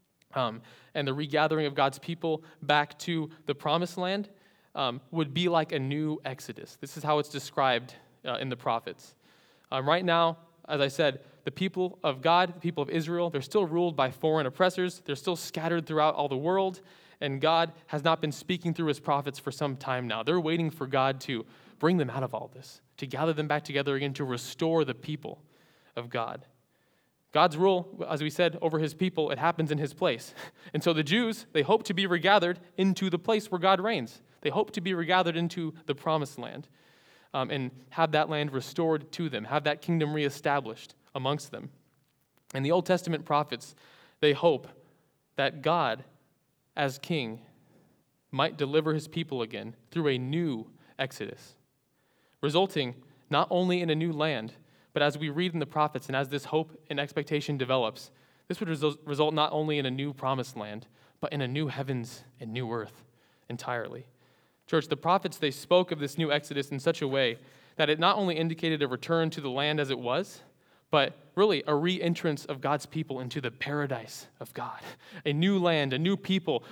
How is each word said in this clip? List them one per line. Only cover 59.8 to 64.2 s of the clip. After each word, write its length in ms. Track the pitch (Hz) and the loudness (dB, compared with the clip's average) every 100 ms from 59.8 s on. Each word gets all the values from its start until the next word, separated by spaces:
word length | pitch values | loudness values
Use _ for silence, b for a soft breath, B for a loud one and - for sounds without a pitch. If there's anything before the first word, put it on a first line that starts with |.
| 135 | -2
a 60 | |
new 220 | 131 143 | -2 -6
promised 420 | 131 131 135 117 120 | -4 -2 -2 -4 -8
land, 320 | 104 107 - b b b | -10 -10 -14 b b b
but 140 | - | -6
in 80 | 147 | -4
a 60 | 123 | -2
new 180 | 139 151 | -2 -4
heavens 560 | 131 135 127 120 - - _ | -4 -4 -4 -6 -12 -20 _
and 140 | 113 | -8
new 180 | 120 120 | -6 -4
earth 320 | 117 104 - - b b b - | -6 -8 -14 -20 b b b -12
entirely. 560 | 123 131 120 107 120 - _ | -10 -6 -6 -6 -10 -16 _